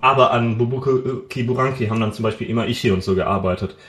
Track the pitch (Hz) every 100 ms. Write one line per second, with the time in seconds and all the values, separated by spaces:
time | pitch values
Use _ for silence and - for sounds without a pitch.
0 | 131 135 - 117 117 113 120 127 139 127
1 | 131 127 - 131 120 127 131 127 107 113
2 | 107 110 110 - - 113 110 120 117 92
3 | 98 92 - 95 92 90 98 -